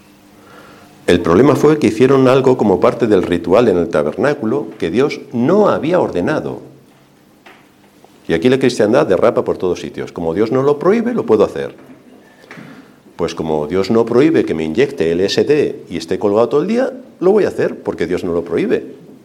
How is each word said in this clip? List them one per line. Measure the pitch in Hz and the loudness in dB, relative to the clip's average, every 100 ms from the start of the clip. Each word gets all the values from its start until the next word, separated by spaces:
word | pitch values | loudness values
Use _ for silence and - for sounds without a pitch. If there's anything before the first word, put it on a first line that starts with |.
| _ _ _ - - - - - - - - | _ _ _ -20 -20 -20 -20 -20 -20 -6 0
El | 87 | 2
problema | 80 87 143 143 | 4 4 4 4
fue | 147 156 | 4 4
que | 110 | 2
hicieron | 120 131 135 127 | 2 4 4 4
algo | 135 131 127 | 4 4 2
como | 110 90 | 2 2
parte | 123 123 117 | 2 2 2
del | 98 | 2
ritual | 87 85 85 104 117 | 2 -2 2 2 4
en | 90 | 2
el | 80 | 0
tabernáculo | 78 73 85 135 147 110 139 - - | -2 -2 -2 -2 -2 -4 -4 -6 -8
que | - | -4
Dios | 107 151 - - | 0 -2 -4 -8
no | 117 131 202 196 | -4 0 2 2
había | 95 151 180 | 0 0 0
ordenado. | 110 87 - 151 67 - - - _ _ _ _ _ _ - - _ _ _ _ - _ - | -2 -2 -2 -4 -6 -10 -16 -20 _ _ _ _ _ _ -20 -20 _ _ _ _ -20 _ -6
Y | |
aquí | 82 127 | 0 2
la | 135 | 2
cristiandad | 127 - 107 131 151 | 2 2 2 2 2
derrapa | 90 113 117 | 2 2 0
por | 87 82 | -2 -4
todos | 92 85 | -4 -4
sitios. | 71 - 65 | -8 -12 -12
Como | - 82 | -8 -4
Dios | 87 113 | -2 -2
no | 131 | 0
lo | 139 147 | 0 0
prohíbe, | 180 233 226 | 0 0 -2
lo | 220 | -4
puedo | 120 104 | 0 2
hacer. | 92 71 67 - - - _ - _ _ - - - - - _ _ - | 2 -2 -10 -12 -20 -20 _ -20 _ _ -20 -20 -20 -20 -20 _ _ -8
Pues | 80 | -6
como | - 80 78 76 | -6 -4 -4 -2
Dios | 92 98 | -2 0
no | 113 | 0
prohíbe | 117 117 160 143 | 2 2 4 2
que | 107 | 0
me | 80 | -2
inyecte | 80 113 113 - 82 | -2 -2 -2 -2 -2
L | 85 | 0
S | 98 - | 0 0
D | 107 151 107 - - | 0 0 -2 -6 -12
y | 85 | -10
esté | - 92 | -6 -4
colgado | 104 104 120 | 0 2 2
todo | 143 | 0
el | 185 | -2
día, | 233 269 - - - | -2 -4 -6 -16 -4
lo | 185 | 0
voy | 208 | 2
a | 135 | 0
hacer | - 156 - | -2 -4 -4
porque | - - 85 | -8 -6 -4
Dios | 87 | -4
no | 87 | -4
lo | 85 | -4
prohíbe. | 82 92 214 - - - - - | -4 -4 -2 -4 -4 -16 -20 -20